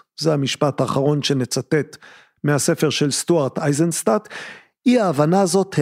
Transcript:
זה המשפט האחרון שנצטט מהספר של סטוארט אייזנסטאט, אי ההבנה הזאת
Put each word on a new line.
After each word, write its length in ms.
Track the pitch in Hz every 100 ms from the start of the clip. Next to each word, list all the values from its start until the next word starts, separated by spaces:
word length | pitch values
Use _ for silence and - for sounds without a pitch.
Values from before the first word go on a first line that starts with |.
| - -
זה 140 | 156
המשפט 460 | 147 135 - 147 -
האחרון 420 | 127 135 139 147
שנצטט 760 | - 139 120 - - 156 131 - - - _ _
מהספר 460 | 143 143 - 165 151
של 200 | - 147
סטוארט 480 | - - 170 131 -
אייזנסטאט, 720 | 156 143 170 160 - 220 - - - - - _ -
אי 140 | 247
ההבנה 400 | 196 143 151 185
הזאת 340 | 190 190 190 -